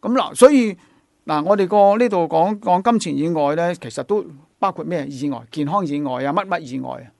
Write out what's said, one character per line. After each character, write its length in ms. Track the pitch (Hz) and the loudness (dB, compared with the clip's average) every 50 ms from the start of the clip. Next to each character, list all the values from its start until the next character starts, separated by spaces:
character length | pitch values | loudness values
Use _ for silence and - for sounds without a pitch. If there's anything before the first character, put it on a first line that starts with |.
噉 120 | - 202 240 | -4 -2 -2
嗱， 220 | 262 190 147 - | -2 -2 -4 4
所 160 | - 240 269 | 8 8 8
以 260 | 302 269 240 220 185 - _ _ _ _ _ _ _ _ _ | 8 8 2 2 -2 -8 _ _ _ _ _ _ _ _ _
嗱， 180 | - 156 151 147 | -4 -2 -2 2
我 140 | 175 202 202 | 2 2 2
哋 100 | 196 175 | 2 2
個 300 | 208 208 202 202 202 220 | 4 4 6 6 6 4
呢 100 | 247 240 | 2 2
度 180 | 202 185 170 151 | 2 0 -2 0
講， 320 | 160 160 165 196 214 202 | 2 2 2 2 0 -4
講 220 | - 190 180 180 185 | -2 0 0 2 2
金 160 | 240 233 220 | 2 0 0
錢 180 | - 170 143 139 | 0 -2 -4 -4
以 120 | 147 165 | -2 -2
外 260 | 170 160 147 143 147 | -2 0 0 0 0
呢， 180 | 160 170 175 175 | 0 -2 -2 -4
其 140 | 170 - 131 | -6 -10 -12
實 140 | - - 127 | -10 -10 -6
都 200 | _ 202 214 190 - 151 135 - _ _ _ | _ -4 -4 -4 -6 -14 -20 -20 _ _ _
包 120 | - 196 | -4 -4
括 120 | 175 - - | -4 -6 -8
咩 240 | - 175 160 139 139 | -6 -6 -6 -6 -8
意 220 | 143 127 135 147 | -10 -8 -6 -6
外？ 120 | 135 120 117 113 | -6 -8 -12 -14
健 140 | - 156 147 | -8 -6 -6
康 180 | 143 165 208 190 151 | -4 -2 -4 -4 -4
以 140 | 143 147 | -6 -6
外 220 | 147 139 127 123 131 | -6 -6 -6 -4 -4
啊， 80 | 139 147 | -4 -4
乜 120 | 190 196 | -4 -4
乜 140 | 190 185 170 | -4 -6 -8
以 200 | 165 131 127 135 | -8 -8 -10 -10
外 200 | 131 127 127 123 | -10 -10 -12 -14
啊。 60 | 123 113 _ _ | -16 -20 _ _